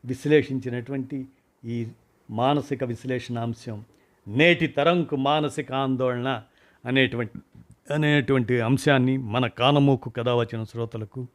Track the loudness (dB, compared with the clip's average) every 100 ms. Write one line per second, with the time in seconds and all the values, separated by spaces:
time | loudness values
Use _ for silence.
0 | -8 -6 4 4 4 -6 -4 -8 -6 -8
1 | -6 -10 -10 _ _ _ -8 -6 -6 -12
2 | _ _ -10 0 2 2 -2 -6 -6 -6
3 | -6 -6 -4 -6 -6 -6 -10 -12 -14 _
4 | _ _ -6 4 4 4 0 2 2 2
5 | 0 -2 0 0 0 -4 -6 -4 -2 0
6 | 0 -2 -4 -6 -10 _ _ _ -2 2
7 | 2 0 -6 -10 _ -20 -20 _ -4 0
8 | 4 2 4 2 2 0 2 2 4 4
9 | 2 0 -2 -2 -2 2 4 6 4 2
10 | -2 -4 0 0 0 -6 -8 -8 -8 -8
11 | -12 -12 -14